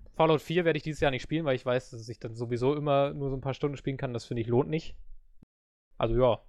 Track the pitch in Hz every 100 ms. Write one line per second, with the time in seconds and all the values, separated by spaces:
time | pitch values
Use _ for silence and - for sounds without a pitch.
0 | - - 160 151 - 165 165 151 151 147
1 | 151 131 - 151 160 127 127 123 - 120
2 | 113 117 127 113 120 120 127 147 147 139
3 | 139 147 139 131 135 127 147 139 - 135
4 | 135 120 - 120 113 123 156 156 - -
5 | - - - - - _ _ _ _ -
6 | 117 120 127 104